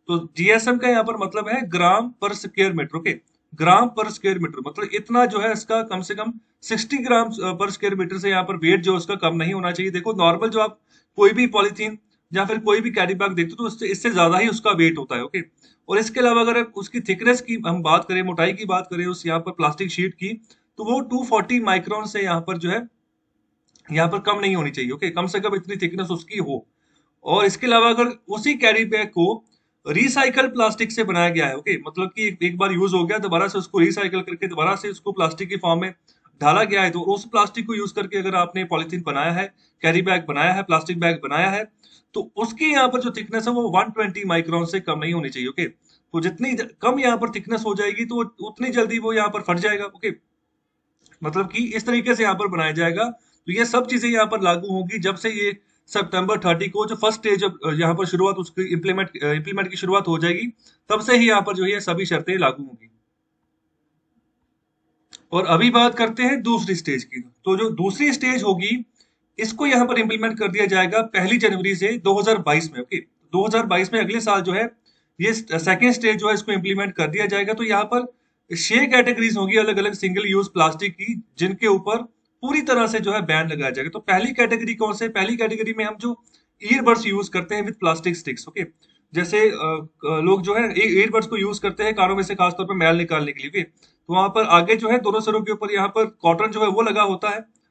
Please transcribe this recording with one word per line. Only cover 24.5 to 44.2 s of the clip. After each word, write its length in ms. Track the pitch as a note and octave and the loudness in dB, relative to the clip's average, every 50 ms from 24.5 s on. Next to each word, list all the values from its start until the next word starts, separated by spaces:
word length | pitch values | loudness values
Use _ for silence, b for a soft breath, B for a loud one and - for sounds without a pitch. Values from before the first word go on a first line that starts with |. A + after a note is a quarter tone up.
| F#3+ | 0
होनी 160 | E3+ D3 C#3 | 0 -2 -4
चाहिए। 200 | - C#3 B2+ B2 | -4 -4 -6 -6
ओके, 180 | C#3 D3+ G3 E3+ | -4 -4 -4 -4
कम 180 | E3 F3 F3+ | -2 -4 -4
से 120 | F#3 F#3+ G3 | -2 -4 -2
कम 160 | F#3+ G#3+ G3+ | -2 -2 -2
इतनी 200 | F#3 E3+ F#3 G3+ | -4 -4 -6 -6
thickness 320 | F3+ F#3 E3+ F3 F#3+ F#3 | -4 -4 -4 -4 -6 -6
उसकी 300 | E3+ F3+ - - - G#3 | -4 -6 -8 -8 -8 -6
हो। 300 | G3+ D#3+ C#3 C3 A2+ - _ _ _ _ _ _ _ _ _ _ _ - | -6 -4 -4 -6 -8 -10 _ _ _ _ _ _ _ _ _ _ _ -4
और 220 | - E3+ G3+ G3+ | 0 2 2 2
इसके 220 | G3 G3 - B3+ | 2 0 0 0
अलावा 220 | B3 A#3 A#3 A3+ A#3 | 2 4 4 4 4
अगर 160 | A3+ A#3 A#3+ A#3+ A#3 - _ | 4 2 2 0 -2 -8 _
उसी 260 | - G#3 G#3+ - D4 C#4+ | -10 -10 -4 -2 -2 0
कैरी 320 | A#3 B3 A3 G#3+ A3 A3+ | 2 2 2 2 2 0
bag 220 | A3 A3 G#3+ G#3 | 0 -2 -2 -2
को 380 | G#3+ - F3 E3+ F#3+ A3+ A3 - _ _ _ _ _ _ _ _ | -2 0 2 2 2 0 -2 -8 _ _ _ _ _ _ _ _
recycle 600 | - D3+ G3 C4 C4 - C#4 C4 C4 C4 C4 C4 | -4 0 2 2 2 4 2 2 2 2 2 0
plastic 440 | B3+ - A#3+ A3 A3 A3 - A3+ A3 | 0 2 2 2 2 2 0 -4 -4
से 120 | - A#3 A3 | -2 -2 -2
बनाया 260 | F#3+ F3+ F3 E3+ F3 | 0 2 2 2 2
गया 180 | E3+ E3 D3 | 2 0 0
है, 100 | C3+ C3 | 0 -2
ओके, 200 | D3 - G#3 F3+ | -4 -2 -2 -4
मतलब 340 | - - D#3 D#3 F3+ F#3+ F#3 - | -4 -4 -8 -6 -6 -6 -6 -4
कि 120 | A3 A3 | -4 -4
एक, 100 | G#3 F3+ - F3+ | -4 -2 -2 -4
एक 140 | F3+ F3 | -4 0
बार 140 | F3+ G3 G3 | 0 0 0
यूज़ 240 | F#3 F3 F#3+ F#3+ F#3 | 2 0 2 2 2
हो 100 | F3+ E3+ | 2 2
गया, 120 | E3+ G#3+ | 0 0
दोबारा 300 | G#3+ G3 F#3+ E3 E3+ G3 | -2 -2 0 0 0 0
से 100 | - - | 0 -2
उसको 220 | F#3+ E3+ - - F#3 | -4 -6 -2 2 4
recycle 420 | E3+ G3+ - G#3 G3 F3 F#3+ F#3 | 4 4 4 0 -2 -2 -2 -4
करके 260 | F3 F#3+ F3 - G3 | -6 -6 -8 -8 -8
दोबारा 280 | F3+ F3 D3+ D#3 F#3 G3 | -6 -2 0 0 0 0
से 140 | F#3 - G#3 | -2 -4 -8
उसको 220 | F#3+ - _ G3+ | -10 -8 _ -8
plastic 380 | F#3+ F#3+ E3 D#3+ D#3+ - G3 F3 | -2 -2 -2 -2 -2 -6 -8 -8
की 80 | F#3+ | -6
form 240 | F3 F#3 E3+ E3 E3+ | -2 0 0 2 2
में 120 | F#3 F#3+ F3 _ _ b b b b b _ _ | 0 -4 -8 _ _ b b b b b _ _
ढाला 220 | D3 D3 E3+ G#3 A3 | 4 4 6 6 4
गया 200 | G3 G3+ G3 F#3+ | 2 2 2 2
है, 80 | F3 | 2
तो 80 | D#3+ F3+ | 0 -2
उस 260 | E3+ F#3+ G3+ G3 - | 0 0 -2 -2 -4
plastic 420 | A3+ A#3 G#3 G#3 G#3 - A#3 G#3 | 0 2 2 2 2 0 -6 -8
को 80 | A3 A3+ | -6 -6
यूज़ 180 | G#3 G3+ F#3 - | -6 -6 -6 -6
करके 240 | G#3 G3 F#3+ G#3 | -6 -6 -4 -4
अगर 180 | G3 F#3 F#3+ F#3 | -4 -4 0 0
आपने 280 | F3+ F3 E3+ F3 F#3+ F#3 | 0 0 0 -2 -6 -4
polythene 400 | F3 F3 D#3 D#3+ D#3+ F3+ F3 E3 | -2 -2 -4 -4 -4 -6 -6 -6
बनाया 260 | D#3 C3+ C#3 D3+ E3+ | -4 -2 0 0 0
है, 220 | E3+ F3+ G3 G3 - _ _ _ _ _ | 0 -2 -4 -6 -10 _ _ _ _ _
carry 200 | - D#3+ E3 F#3 | 0 2 2 2
bag 240 | F3+ F#3+ F#3 F3 D#3+ | 2 2 0 0 0
बनाया 260 | D3 D3 C#3+ D#3+ F3+ F#3 | -2 0 0 2 2 2
है, 100 | G3 F#3+ | 0 0
plastic 360 | - D#3+ E3 E3 F3+ F3+ E3+ | 0 0 0 0 -2 -4 0
bag 200 | E3+ E3+ E3 C#3+ D3 | 0 0 0 -2 -4
बनाया 260 | C3+ C#3+ D#3+ F3+ F#3+ | -4 0 0 0 0
है, 220 | G3 G#3 A3 G#3+ _ _ b b b b b _ - | 0 -2 -6 -8 _ _ b b b b b _ -8
तो 180 | F#3+ A3 - _ | -8 -8 -6 _
उसकी 300 | G#3 A#3 A3+ - - D#4 | -4 -4 -4 -2 -2 0
यहाँ 220 | D#4 D4 C4+ B3+ | 2 4 4 2
पर 140 | B3+ B3+ B3 | 2 2 -2
जो 100 | B3 A#3+ | -2 -4
thickness 360 | - A3 G#3+ - A3+ A3 A3 | -6 -8 -10 -6 -6 -2 -2
है 60 | A#3+ A#3+ | 0 0
वो 160 | A#3+ A#3 F#3+ | 0 0 2
one 140 | E3 F#3 A3 | 2 2 2
twenty 420 | A3+ A3 A3 G#3+ G3 F3 G3+ | 2 -2 -2 -2 -2 -4 -6